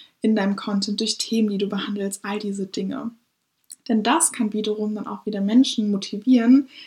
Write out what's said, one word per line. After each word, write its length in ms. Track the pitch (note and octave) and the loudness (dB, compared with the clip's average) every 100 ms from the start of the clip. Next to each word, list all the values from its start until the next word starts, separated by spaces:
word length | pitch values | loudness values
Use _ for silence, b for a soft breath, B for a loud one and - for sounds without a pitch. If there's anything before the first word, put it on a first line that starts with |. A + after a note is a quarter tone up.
| B _ | B _
in 140 | A3 G#3+ | 0 2
deinem 200 | G3 G3 | 2 -2
Content, 440 | - G3+ G3+ G#3 | -2 -2 -2 -2
durch 180 | A3 - | -4 -4
Themen, 320 | - A3+ G#3+ | -2 0 2
die 80 | G3 | 0
du 100 | G3+ | -2
behandelst, 560 | G3+ G3 G3+ G3 - | -2 -4 -4 -6 -6
all 160 | G3+ G#3 | -8 -6
diese 260 | G#3 G3 F#3+ | -6 -6 -6
Dinge. 460 | - F#3+ - A#3 - _ _ _ _ _ - - | -6 -6 -6 -8 -12 _ _ _ _ _ -12 -2
Denn 140 | A3 | 0
das 280 | G#3+ D#4+ - | 2 2 0
kann 220 | - G#3+ | -2 -4
wiederum 420 | G#3+ G#3+ G#3+ G#3+ G#3 | -2 -4 -2 -4 -4
dann 120 | - | -8
auch 180 | G3+ - | -10 -6
wieder 160 | G3+ | -2
Menschen 480 | G3 A#3 C4+ - G#3 | 4 4 4 2 -2
motivieren, 760 | G3+ - G3+ B3+ B3 A#3 C4+ C4+ B | -2 -4 -4 2 4 6 6 4 B